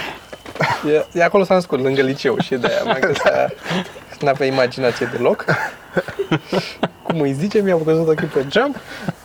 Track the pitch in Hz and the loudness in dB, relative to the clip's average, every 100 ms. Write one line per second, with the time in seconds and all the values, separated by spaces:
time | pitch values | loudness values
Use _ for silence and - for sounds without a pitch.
0 | - - - - - - - - 151 151 | -10 -12 -16 -18 -10 -4 -2 -2 0 0
1 | - 180 170 202 185 190 180 139 131 135 | 0 0 4 4 4 2 2 0 2 2
2 | 135 135 139 110 - 131 165 - - 135 | 2 0 0 0 0 -2 0 0 0 0
3 | - - - 131 131 - - 175 185 - | 0 2 2 2 0 -4 -6 -6 -6 -12
4 | - - 143 135 135 135 123 127 127 117 | -20 -4 -2 0 0 2 0 2 0 0
5 | 120 123 127 208 - 165 - - - - | -2 0 0 0 0 -2 -4 -10 -8 -6
6 | - - - - - 190 - - 180 - | -4 -6 -2 -2 -2 -4 -4 -4 -6 -6
7 | - 170 143 135 196 214 196 170 156 160 | -4 0 0 0 0 0 2 2 4 2
8 | 160 156 175 147 135 - 277 262 - - | 2 0 0 -2 0 2 0 -2 -12 -10
9 | 196 - | -10 -6